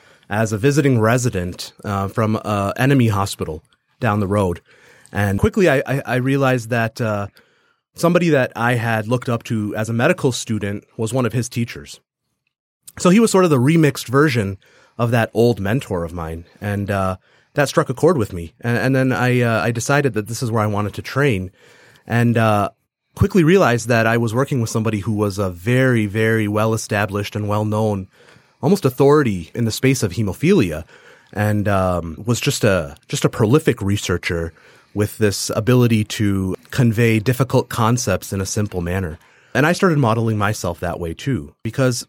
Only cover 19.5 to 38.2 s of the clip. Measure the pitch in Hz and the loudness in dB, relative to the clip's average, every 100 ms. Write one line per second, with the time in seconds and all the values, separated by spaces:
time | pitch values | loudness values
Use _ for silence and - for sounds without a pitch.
19.5 | 110 101 113 - 143 139 107 104 113 120 | 2 0 -2 0 0 0 -2 -6 -6 -2
20.5 | 113 107 101 104 - - 131 143 95 92 | 0 0 -2 -4 -6 -6 -2 0 0 -6
21.5 | - _ _ - _ - 113 117 113 110 | -12 _ _ -20 _ -4 0 2 2 2
22.5 | 104 98 - _ _ _ - 208 196 151 | 2 0 -6 _ _ _ -2 2 4 4
23.5 | 190 135 120 113 117 113 117 117 117 139 | 6 4 2 0 2 2 2 0 -2 -2
24.5 | 135 110 117 110 107 113 104 104 98 95 | -2 -2 -2 -2 -2 -2 -2 -2 -2 -4
25.5 | 85 98 127 131 120 107 110 110 113 104 | -4 0 2 4 2 0 0 2 2 0
26.5 | 104 110 110 - 104 104 101 101 107 104 | 0 0 -2 -2 -2 0 -2 -4 -6 -2
27.5 | 104 107 107 110 98 92 _ - - _ | -2 0 0 0 -2 -6 _ -20 -20 _
28.5 | _ 135 170 131 127 139 151 127 95 80 | _ 0 2 0 4 4 4 2 -2 -6
29.5 | - 113 - 131 131 104 101 104 - 160 | -4 -4 0 0 2 -2 -2 -4 0 2
30.5 | 202 92 76 - - - - _ - 104 | 4 2 -2 -10 -20 -20 -20 _ -2 0
31.5 | 104 101 98 92 87 82 78 107 117 143 | 2 2 2 2 -2 -4 -6 -4 -2 -2
32.5 | - 113 92 71 - - 143 - - 110 | 0 2 2 -2 -10 -10 -4 -2 2 4
33.5 | 151 - 117 95 101 - 87 - 85 82 | 4 2 0 0 -2 -2 -4 -2 -4 -6
34.5 | - - - _ 101 104 - 107 - - | -10 -20 -20 _ -4 -4 0 0 0 -4
35.5 | - 113 127 120 113 110 - 104 98 95 | -2 2 4 4 2 0 -2 0 0 -2
36.5 | - _ - 120 110 117 110 104 123 127 | -6 _ 0 2 4 2 2 0 0 0
37.5 | 131 - - 113 123 - 92 | 0 0 0 0 0 0 -2